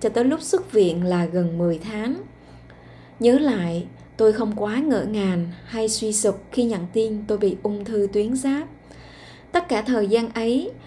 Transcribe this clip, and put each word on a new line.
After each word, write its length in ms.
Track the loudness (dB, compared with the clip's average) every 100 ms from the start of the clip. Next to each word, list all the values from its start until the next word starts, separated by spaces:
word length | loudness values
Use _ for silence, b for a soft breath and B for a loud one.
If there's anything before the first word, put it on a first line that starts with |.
cho 80 | 0
tới 160 | 2
lúc 180 | 2 0
xuất 300 | 0 -2 2
viện 320 | 4 4 2
là 200 | 0 2
gần 340 | 0 0 0 0
mười 200 | 0 0
tháng. 440 | -4 -6 -4 -6 -10 B B B B B B B B 0
Nhớ 180 | 4 6
lại, 480 | 4 0 0 -4 -6 B B 2
tôi 160 | 4
không 200 | 4 0 -2
quá 220 | -2 0
ngỡ 260 | 0 0
ngàng 460 | 0 0 0 0 -2 -8
hay 240 | -8 -4 -2
suy 240 | -2 -2
sụp 300 | 0 0 -2 -4
khi 120 | -2
nhận 220 | 0 -2 -2
tin 320 | -2 0 -2 -4
tôi 120 | 0
bị 180 | 0 0
ung 220 | -4 -4
thư 240 | -4 -2 0
tuyến 240 | 0 0 0
giáp. 320 | 0 -2 -4 -14 B B B B B B B
Tất 160 | -2 0
cả 140 | -2
thời 240 | 0 0 2
gian 260 | 2 0
ấy, 380 | -2 0 0 -2 B